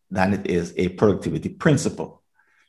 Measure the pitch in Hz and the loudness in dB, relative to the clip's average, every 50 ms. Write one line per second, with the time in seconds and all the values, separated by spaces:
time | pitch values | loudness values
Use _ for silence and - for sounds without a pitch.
0 | _ _ 95 95 92 95 104 - - - 90 87 85 90 - - 90 87 - - | _ _ -2 0 2 2 2 0 -2 -2 -2 -2 -2 -2 -2 -2 -2 -2 0 2
1 | 117 107 92 95 - 85 80 78 - - - - - 175 147 - - 107 90 - | 4 4 4 2 0 -4 -4 -4 -6 -6 -8 0 2 2 2 2 2 -2 -4 -6
2 | 78 - - _ _ _ _ _ _ _ _ _ _ | -10 -10 -10 _ _ _ _ _ _ _ _ _ _